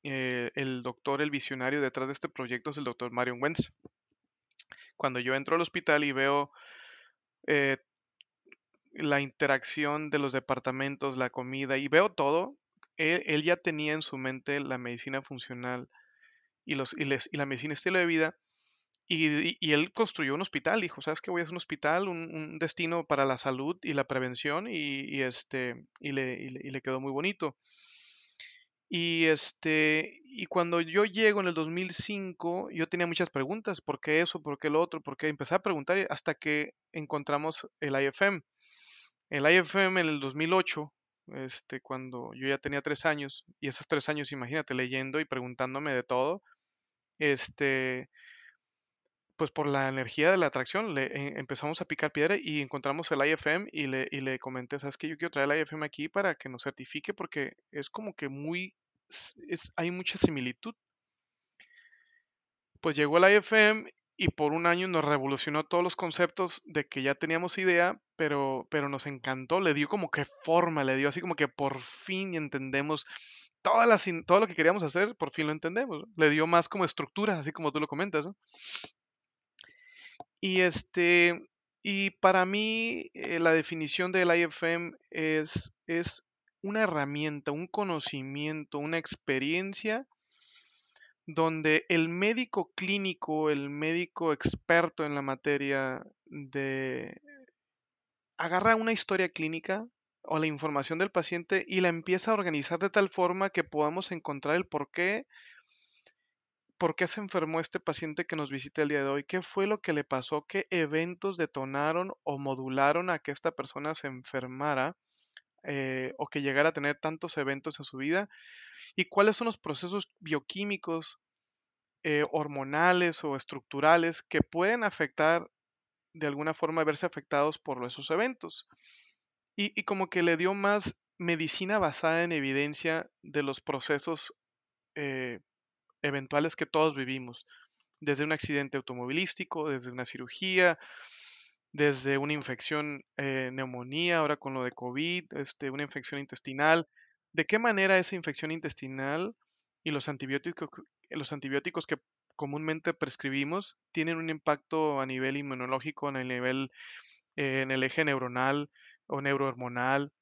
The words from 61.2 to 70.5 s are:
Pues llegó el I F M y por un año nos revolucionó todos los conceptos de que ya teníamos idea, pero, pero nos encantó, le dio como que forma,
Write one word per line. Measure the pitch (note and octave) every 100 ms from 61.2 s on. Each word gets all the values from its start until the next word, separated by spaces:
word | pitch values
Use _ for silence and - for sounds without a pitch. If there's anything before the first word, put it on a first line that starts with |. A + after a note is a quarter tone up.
| _ _ _ _ - - _ _ _ _ _ _ _ _ _ _
Pues | D#3+ D3
llegó | D3 E3
el | F#3+
I | G#3
F | G3 A3 G#3+
M | A3 - _ _ -
y | G3
por | - D3
un | D#3+
año | E3+ F3 F#3+
nos | E3+
revolucionó | D3 D3 C3+ C#3 - D3+
todos | D#3 F3
los | F3+ -
conceptos | F3 D#3 F3 - F3+ -
de | - D#3 C#3
que | C#3
ya | C3+
teníamos | C#3 D#3+ E3 F3 G3
idea, | F#3 F3 F3 G3+ _ -
pero, | D#3 C#3+ C#3 C3 -
pero | D3+ C#3+
nos | C#3 D3
encantó, | C3+ C3 C3 B2+ F3
le | F#3
dio | D3 C#3+
como | G#3 E3
que | -
forma, | C#3+ - -